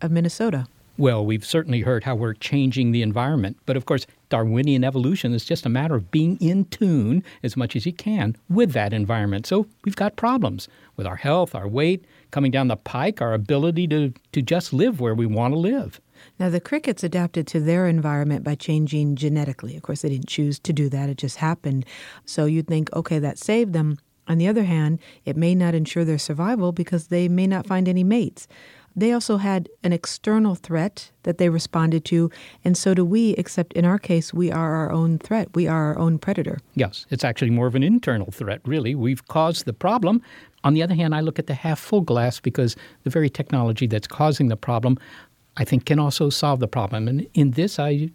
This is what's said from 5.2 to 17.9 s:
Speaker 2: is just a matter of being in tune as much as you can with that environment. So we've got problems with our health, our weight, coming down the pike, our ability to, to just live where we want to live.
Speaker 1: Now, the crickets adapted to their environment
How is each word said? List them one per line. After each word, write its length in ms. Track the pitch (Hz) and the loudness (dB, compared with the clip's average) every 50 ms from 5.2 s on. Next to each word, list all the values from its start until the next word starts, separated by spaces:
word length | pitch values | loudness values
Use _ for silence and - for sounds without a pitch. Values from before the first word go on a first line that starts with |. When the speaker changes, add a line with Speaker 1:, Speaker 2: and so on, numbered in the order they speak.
| - 120 120 | -2 -2 -2
Speaker 2:
is 120 | 113 - | -2 -2
just 200 | - 170 - - | -4 -4 -4 -2
a 40 | 117 | -2
matter 260 | 117 127 147 160 156 | -2 0 0 0 -2
of 160 | 117 92 - | -2 -2 -2
being 240 | - 156 156 170 190 - | 0 2 2 2 0 0
in 240 | 180 160 185 196 190 | 0 2 2 0 0
tune 580 | - - - 220 190 165 139 104 107 131 185 - - - - | -2 -2 -2 0 2 2 2 2 2 0 0 -2 -4 -8 -8
as 140 | - 120 - | -8 -6 -4
much 180 | 127 120 113 - 113 | -2 -4 -2 -4 -4
as 80 | - | -4
you 80 | 175 170 | -4 -6
can 420 | - - 208 220 202 113 107 113 - _ - | -6 -4 -4 -2 0 -2 -2 -4 -6 _ -2
with 240 | 175 214 240 185 123 | 2 2 2 2 2
that 180 | 117 104 101 | 0 0 0
environment. 540 | 113 107 104 98 117 110 104 101 98 101 110 | 0 0 0 0 0 0 0 0 -2 -4 -2
So 200 | - 185 202 208 - _ _ - | -2 0 0 0 -2 _ _ -6
we've 100 | 208 196 | -6 -4
got 220 | - - 208 - - | -2 -2 -4 -2 -2
problems 500 | - 233 262 262 180 107 104 101 - - _ _ - _ _ - | 0 0 0 0 0 -2 -4 -8 -12 -16 _ _ -20 _ _ -10
with 100 | 95 92 | -8 -8
our 80 | - | -8
health, 400 | - - 143 151 180 180 170 - | -4 -2 0 2 2 0 -2 -4
our 140 | 110 95 104 | -6 -6 -4
weight, 340 | 107 131 151 170 185 185 - _ _ _ _ _ | -2 0 0 0 0 -2 -6 _ _ _ _ _
coming 200 | - 147 139 131 | -2 0 2 2
down 160 | 131 135 135 127 | 2 2 2 0
the 80 | 110 | 0
pike, 460 | - - - - 127 143 202 214 - | -2 -4 -8 -6 -4 -2 -4 -2 -2
our 120 | - 117 110 | -2 -2 0
ability 540 | 110 101 - 147 139 147 170 170 165 180 160 | -2 0 0 0 2 2 2 0 0 0 0
to, 240 | 151 156 147 135 117 - _ _ - | 0 0 0 -2 -4 -8 _ _ -4
to 80 | 147 | -4
just 320 | 127 - 165 175 165 - - | -2 0 0 -2 -2 -2 0
live 260 | 131 190 262 226 139 | 2 2 2 0 0
where 160 | 123 113 110 | 0 0 0
we 100 | 113 117 | 0 0
want 280 | 113 107 107 120 123 143 | 0 0 0 0 0 0
to 40 | 165 | 0
live. 440 | 170 202 262 277 - 98 - - _ _ _ - - - _ - | 0 0 0 -2 -4 -6 -10 -16 _ _ _ -20 -20 -18 _ -4
Speaker 1:
Now, 120 | 185 180 | -2 -2
the 100 | 170 175 | 0 -2
crickets 420 | 175 - 285 302 302 277 202 - | -2 -4 -4 -4 -2 -4 -4 -2
adapted 460 | - 170 165 180 175 170 - 170 151 - | -4 -2 -2 -2 -2 -2 -2 -4 -4 -2
to 140 | - 165 | -2 0
their 260 | 151 160 170 180 185 | 0 2 2 2 2
environment 560 | 175 | 2